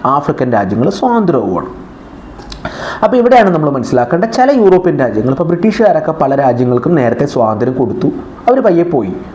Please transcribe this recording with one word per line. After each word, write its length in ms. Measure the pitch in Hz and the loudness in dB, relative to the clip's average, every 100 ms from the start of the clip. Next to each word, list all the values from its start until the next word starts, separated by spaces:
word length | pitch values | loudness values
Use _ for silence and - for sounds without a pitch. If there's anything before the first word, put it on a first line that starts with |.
ആഫ്രിക്കൻ 480 | 131 143 147 143 127 | 0 0 -2 -2 0
രാജ്യങ്ങൾ 380 | 113 98 104 139 | 0 0 0 -2
സ്വതന്ത്രമാവുകയാണ്. 760 | 196 247 240 190 127 98 85 - - - - - - - - - - - - - - | 0 0 0 0 0 -2 -4 -6 -14 -18 -20 -20 -20 -20 -20 -18 -14 -14 -12 -12 -4
അപ്പൊ 120 | 214 247 | 0 2
ഇവിടെയാണ് 340 | 240 247 196 | 4 4 4
നമ്മൾ 200 | 165 151 | 2 0
മനസ്സിലാക്കേണ്ട 540 | 135 - 127 120 170 | -2 0 0 0 0
ചില 260 | 226 - 254 | -2 2 2
യൂറോപ്യൻ 480 | 277 196 180 180 147 | 4 4 4 2 0
രാജ്യങ്ങൾ, 320 | 127 107 120 | 0 0 -2
ഇപ്പൊ 140 | 135 | -2
ബ്രിട്ടീഷുകാരൊക്കെ 680 | 165 170 214 202 214 156 156 | -2 0 0 2 2 2 -2
പല 220 | 156 139 | -2 0
രാജ്യങ്ങൾക്കും 600 | 139 135 120 123 120 160 | 2 0 2 0 0 2
നേരത്തെ 320 | 165 120 117 143 | 2 2 0 -2
സ്വാതന്ത്ര്യം 460 | 127 113 107 120 | 0 0 0 -2
കൊടുത്തു, 340 | 127 120 - - - - - - | 0 -2 0 -2 -4 -12 -4 0
അവര് 120 | 262 | 2
പയ്യെ 240 | 220 170 | 2 2
പോയി. 280 | 170 135 98 - - | 0 -2 -4 -8 -12